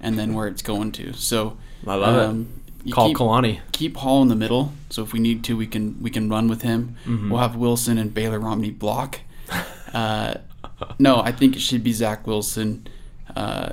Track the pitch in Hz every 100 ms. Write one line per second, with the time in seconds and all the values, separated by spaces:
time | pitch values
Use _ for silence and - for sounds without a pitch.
0 | 113 110 107 110 104 95 - 104 107 -
1 | - - - 117 107 - - - - 98
2 | 101 123 110 113 117 - - - 127 123
3 | 110 - 117 117 120 107 - - 156 -
4 | 135 135 127 110 110 123 143 - - -
5 | 110 117 113 117 117 113 110 110 107 107
6 | 113 117 107 110 113 113 120 113 120 -
7 | - 113 104 117 120 117 120 120 120 113
8 | 107 110 110 107 110 107 107 107 104 120
9 | 135 - - - - - - - - 113
10 | 110 107 110 - - - - - - -
11 | 139 123 110 117 135 131 - 123 113 110
12 | 110 110 - 107 107 - 107 110 - -
13 | - - - - 104 - 50